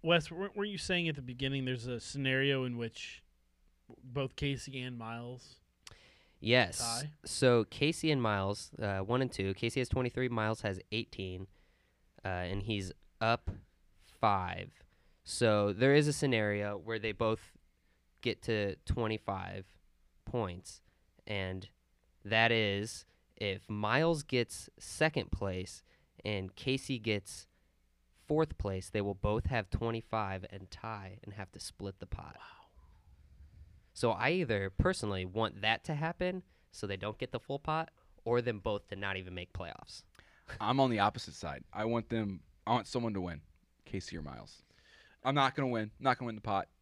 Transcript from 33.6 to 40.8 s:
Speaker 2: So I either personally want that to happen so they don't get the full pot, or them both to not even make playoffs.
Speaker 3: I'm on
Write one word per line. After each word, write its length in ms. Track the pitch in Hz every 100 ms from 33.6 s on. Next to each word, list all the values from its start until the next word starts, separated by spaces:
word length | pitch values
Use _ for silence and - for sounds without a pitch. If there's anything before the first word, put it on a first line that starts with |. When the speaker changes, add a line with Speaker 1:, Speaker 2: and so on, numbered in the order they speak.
| - - _
Speaker 2:
So 180 | - 120
I 200 | 92 123
either 400 | 180 147 104 95 -
personally 480 | - 113 107 95 92
want 360 | 101 110 95
that 220 | 107 113 -
to 100 | 151
happen 480 | 160 175 180 185 - _ _
so 140 | - 101
they 100 | 98
don't 200 | 101 107
get 140 | -
the 80 | 117
full 200 | - 139
pot, 300 | 151 156 160 _ _ - -
or 160 | 120
them 180 | 123 107
both 280 | 113 101 -
to 80 | 98
not 220 | 98 95
even 160 | 92 92
make 180 | 90
playoffs. 500 | - 85 - - - - - - - - -
Speaker 3:
I'm 200 | 107
on 100 | 135